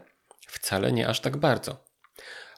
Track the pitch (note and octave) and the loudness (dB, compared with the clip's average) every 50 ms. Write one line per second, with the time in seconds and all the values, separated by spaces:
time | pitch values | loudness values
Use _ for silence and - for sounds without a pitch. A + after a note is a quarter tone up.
0 | - _ _ _ _ - - _ - - - - - - G2+ F#2 G#2+ B2+ B2 A#2 | -6 _ _ _ _ -20 -20 _ -20 -16 -12 -8 -4 -2 0 2 2 2 2 2
1 | A#2 A#2 A#2 - - C3+ C3+ D3 D#3 D3+ A#2 - - - C3+ - _ _ _ _ | 2 2 0 0 0 -2 0 2 4 4 4 2 0 -6 -10 -10 _ _ _ _
2 | _ _ _ - - - - - - - - | _ _ _ -20 -18 -16 -16 -16 -18 -20 -12